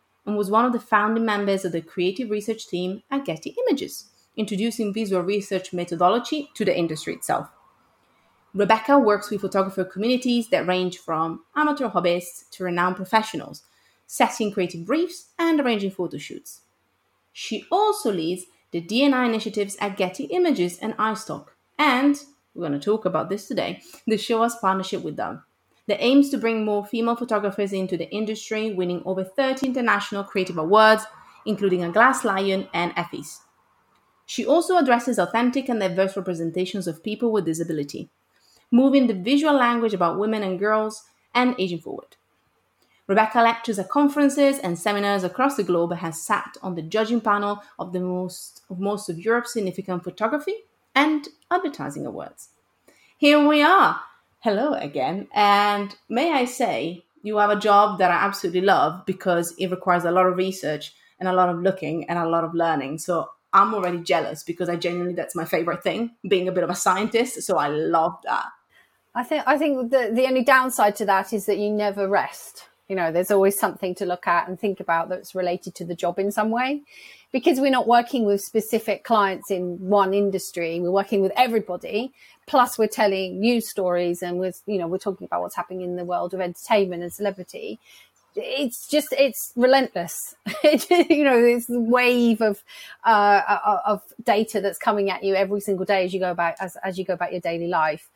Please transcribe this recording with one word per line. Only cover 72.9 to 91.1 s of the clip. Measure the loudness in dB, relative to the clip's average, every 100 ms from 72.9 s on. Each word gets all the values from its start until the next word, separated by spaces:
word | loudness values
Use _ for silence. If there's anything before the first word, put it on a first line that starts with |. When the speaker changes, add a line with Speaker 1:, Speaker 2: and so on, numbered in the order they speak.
| -2
Speaker 2:
know, | 0
there's | 0 2
always | 4 4 2
something | -2 -2 -8
to | -4
look | -4 -4 0
at | 0 0
and | -4
think | -4 -4
about | -2 -2 -2
that's | -8 -8 -4
related | -4 -4 -8 -12
to |
the | -10
job | -4 -4 -2
in | -2
some | 0 -2
way. | -2 -2 -6 -10 -20 -20 -20 _
Because | 0 2 2
we're | 2
not | 2 4
working | 4 4 0 2
with | 0
specific | 0 -4 0 -2 -2 -6
clients | 0 2 2 -2 -4
in | -4 -2 -6 2
one | 2 4
industry, | 2 2 -2 -6 -6 -4 -2
we're | 0
working | 0 2 0
with | 2 2
everybody. | 2 0 -4 -10 -6 -6 -6 _ -20 _ 0
Plus, | 2 2 2
we're | -2
telling | 2 0 0 -4 -2
news | 0 0 -2
stories | -4 -2 0 -2 -4
and | -4 -4
we're, | -4 -6 -6
you | -4
know, | -2
we're | -4
talking | -6 -8 -6
about | -6
what's | -4 -8
happening | -8 -8
in | -6
the | -6
world | -4 -4 -4
of | -4
entertainment | -6 -8 0 2 2 -2
and | -8
celebrity. | -4 -4 -4 -14 -12 -12 -14 _ -20 _ _ _ -10
It's | -6 -4 -4 -6 -2
just, | -2 0
it's | 2 2 2 -10
relentless. | 2 6 6 4 -4 -6 -10 -14 -12
<laughs> | -10 2
It, | 4 4 4 4 6